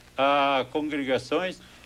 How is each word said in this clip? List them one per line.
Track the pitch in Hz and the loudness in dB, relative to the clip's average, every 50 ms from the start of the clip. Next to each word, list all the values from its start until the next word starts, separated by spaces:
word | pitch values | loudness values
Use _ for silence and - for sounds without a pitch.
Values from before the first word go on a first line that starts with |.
| - - - | -20 -12 -4
a | - 135 139 143 143 139 139 139 131 123 123 | 0 2 4 4 4 4 2 2 0 -2 -2
congregações | - 156 151 151 156 143 135 131 131 120 123 - 147 160 185 185 170 - - - - - - | -4 -4 -4 -4 -4 -4 -2 0 -2 -2 -2 -2 -2 -2 -2 -4 -8 -10 -16 -20 -20 -20 -20